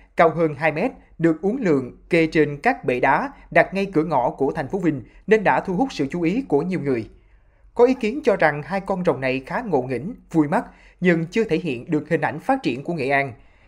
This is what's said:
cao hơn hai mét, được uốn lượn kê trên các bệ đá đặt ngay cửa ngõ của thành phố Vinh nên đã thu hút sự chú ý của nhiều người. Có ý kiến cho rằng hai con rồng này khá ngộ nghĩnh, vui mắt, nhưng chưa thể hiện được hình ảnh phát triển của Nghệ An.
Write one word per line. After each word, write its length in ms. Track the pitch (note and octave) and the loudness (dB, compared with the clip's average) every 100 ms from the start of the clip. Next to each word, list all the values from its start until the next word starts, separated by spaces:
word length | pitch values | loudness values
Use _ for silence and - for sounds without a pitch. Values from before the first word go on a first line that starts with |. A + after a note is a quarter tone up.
| - - | -4 2
cao 140 | E3 | 4
hơn 260 | D3+ E3 B2 | 4 -2 0
hai 160 | D#3+ | -2
mét, 200 | D3+ A3+ - - - | 0 -4 -6 -16 0
được 240 | E3 D#3 | 0 2
uốn 160 | G3 B3+ | -2 0
lượn 380 | G3+ C#3 B2 - - | 2 0 -2 -10 -2
kê 180 | F3 D#3+ | 2 2
trên 300 | D#3+ D3 C#3+ | 2 0 0
các 280 | A#3+ C4 C3+ | -2 0 -2
bệ 140 | B2 | 2
đá 320 | C3+ D3+ C4+ - - | 2 2 0 -10 0
đặt 220 | E3 E3 | 2 2
ngay 120 | F#3+ G3 | 0 -2
cửa 100 | G3 | 0
ngõ 260 | E3 C#3+ B2+ | 0 0 0
của 220 | D#3 C#3 | 0 -2
thành 160 | D#3+ C3+ | -2 -6
phố 120 | G3 | -4
Vinh 220 | F3 C#3 A2+ - - | -2 -4 -6 -12 0
nên 160 | G#3+ | 2
đã 160 | F3+ C#3 | 4 0
thu 160 | F3 F#3 | 0 -2
hút 120 | C4+ | -2
sự 160 | - C#3 | -2 -4
chú 100 | F3+ | -2
ý 220 | E3 G#3+ C4+ | -2 -2 0
của 140 | C#3+ | 0
nhiều 180 | E3+ F3 | 0 -2
người. 260 | C#3 A#2+ G#2+ - _ _ _ _ _ | -2 -4 -4 -14 _ _ _ _ _
Có 120 | - B3 | 4 4
ý 80 | |
kiến 280 | C4 G#3+ C#4 | 4 -2 -2
cho 120 | B3 F#3+ | 0 2
rằng 280 | E3 D3 | 2 0
hai 160 | D3 G3 | -4 -6
con 240 | F#3+ F#3 F3 | -4 -2 0
rồng 160 | C3 | 0
này 220 | C3 C3 C3+ | -2 -4 -4
khá 160 | F#3 | -8
ngộ 200 | B3 D3 | -2 -2
nghĩnh, 340 | B2+ B2 D3 B3+ _ | -2 -4 -6 -12 _
vui 160 | E3 D3 | 0 0
mắt, 180 | G3 C4 - _ _ | 0 -4 -12 _ _
nhưng 260 | F3+ E3 D#3+ | 0 2 0
chưa 180 | A3+ | -2
thể 140 | G#3+ D#3+ | 0 -2
hiện 340 | F3 A#2+ B2+ | -2 -6 -2
được 180 | D#3 D3+ | -4 0
hình 120 | D#3+ | -2
ảnh 180 | D3 C#3 | -2 -4
phát 240 | - C4+ | -2 -2
triển 200 | F3 B2 | -2 -4
của 100 | D3 | -4
Nghệ 160 | E3+ C3 | -4 0
An. 240 | C#3 C3+ A2 - _ | 0 -2 -8 -20 _